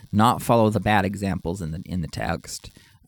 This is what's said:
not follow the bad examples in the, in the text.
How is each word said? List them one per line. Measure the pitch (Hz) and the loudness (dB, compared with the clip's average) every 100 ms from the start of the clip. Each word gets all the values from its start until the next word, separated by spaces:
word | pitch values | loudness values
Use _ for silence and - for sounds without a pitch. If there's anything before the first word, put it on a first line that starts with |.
| - | -4
not | 104 117 80 | 2 4 2
follow | - 117 107 | 2 4 4
the | 104 | 2
bad | 104 107 98 | 2 2 2
examples | 98 98 78 82 98 | -2 -4 -2 -4 -6
in | 80 | -6
the, | 80 - | -8 -6
in | 90 | -6
the | 76 | -4
text. | - 53 85 - - - - _ _ | -6 -4 -6 -8 -14 -16 -20 _ _